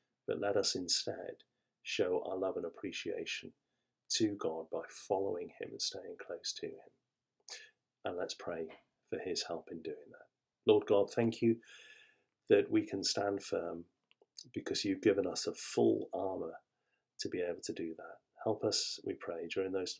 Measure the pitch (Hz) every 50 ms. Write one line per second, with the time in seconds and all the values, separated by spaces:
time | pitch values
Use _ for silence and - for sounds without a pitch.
0 | _ _ _ _ _ - 101 - 101 101 98 101 98 - - 95 90 87 - -
1 | - - 104 95 - - - - - _ _ _ _ _ _ _ - - - -
2 | 101 90 90 87 - 87 95 92 95 95 90 92 85 82 - - - 95 80 -
3 | - 87 87 87 82 - - - - - - _ _ _ _ _ _ _ _ _
4 | _ - - - 110 107 101 - - 82 80 82 - - - 82 - - - -
5 | - - 101 95 98 98 95 87 87 - - - - - 117 - - - - 95
6 | - 90 87 - - - 87 85 - - - - - - - - - - - _
7 | _ _ _ _ _ _ _ _ _ - - - - - _ _ _ _ _ _
8 | - 101 90 90 92 - - - - - 87 82 82 80 - - _ _ _ _
9 | _ _ - 92 - - - - - - 85 80 - - 87 82 80 80 73 -
10 | 76 78 80 - - - _ _ _ _ _ _ - 113 107 104 - - 107 101
11 | 98 - - 120 117 113 110 - 120 117 113 117 - - - - - - - -
12 | - - _ _ _ _ _ _ _ - 104 101 98 - - 107 104 - - 98
13 | 92 - - 104 101 101 98 95 - - - 87 85 85 85 85 85 - _ _
14 | _ _ _ _ _ _ _ - - - - - - - 87 - - 101 95 92
15 | - 107 95 98 92 87 85 - - - - - - - - 123 117 113 110 104
16 | - - - 90 98 95 92 90 85 80 78 - - _ _ _ _ _ _ _
17 | _ _ _ - - 101 - 90 87 87 85 90 - - - - 85 80 80 -
18 | 85 82 82 - _ _ _ - - 113 107 - - 107 98 - - - - -
19 | - 101 95 - - - 85 82 85 82 - 98 95 95 92 95 90 87 -